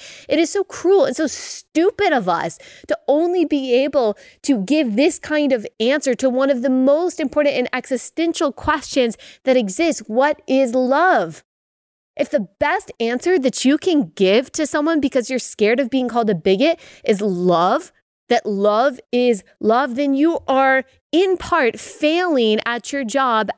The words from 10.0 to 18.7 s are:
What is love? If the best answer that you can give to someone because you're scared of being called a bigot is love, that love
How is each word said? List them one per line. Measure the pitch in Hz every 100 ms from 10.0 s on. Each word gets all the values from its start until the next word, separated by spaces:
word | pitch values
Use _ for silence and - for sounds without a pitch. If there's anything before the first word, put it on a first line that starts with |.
| 220
What | 220 285 294 -
is | 262 262
love? | 254 254 277 370 277 165 156 _ _ _ _ _ _ _ -
If | 269
the | 294 190 _
best | 294 370 - -
answer | 226 240 349 370
that | 254 -
you | 254 302
can | 381 302 170
give | - 185 214 254
to | - 302
someone | 311 294 320
because | 262 262 233
you're | 254
scared | - - 208 240
of | 262
being | 269 247
called | 233 220
a | 180
bigot | 190 190 302 330 - -
is | - 196
love, | 208 180 180 170 180 269 349 _ _ _ _
that | 240 214
love | 196 208